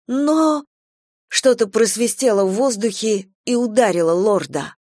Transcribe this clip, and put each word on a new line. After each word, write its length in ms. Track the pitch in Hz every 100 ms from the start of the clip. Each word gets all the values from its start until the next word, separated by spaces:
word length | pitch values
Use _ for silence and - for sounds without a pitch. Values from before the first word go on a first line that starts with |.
| -
"Но..." 580 | 254 294 311 311 302 294 _ _ _ _ _ _
Что-то 380 | - 262 240 208
просвистело 800 | 220 226 202 233 - 254 202
в 80 | 190
воздухе 760 | 196 269 208 226 202 220 202 190 _
и 100 | -
ударило 580 | 240 240 214 220 175 165
лорда. 600 | 170 208 196 139 143 131 -